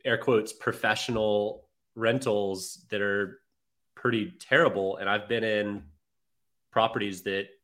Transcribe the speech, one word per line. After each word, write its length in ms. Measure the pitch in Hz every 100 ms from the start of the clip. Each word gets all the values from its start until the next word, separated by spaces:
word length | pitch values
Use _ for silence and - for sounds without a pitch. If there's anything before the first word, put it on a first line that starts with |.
| 135
air 140 | 117
quotes, 340 | - 113 107
professional 1120 | - 117 - 110 110 - 113 107 104 104 - - _ _ 113
rentals 920 | 113 127 123 104 98 95 - - -
that 120 | 104
are 380 | 101 101 95 - _ _ _ _ _ -
pretty 380 | 123 117 98 -
terrible. 580 | - 139 151 101 95 -
And 120 | 98
I've 180 | 104 104
been 160 | 117
in 400 | 110 104 104 101 76 _ _ _ _ _ _ _ _
properties 520 | 117 113 120 101 90
that 240 | 98 98 101 -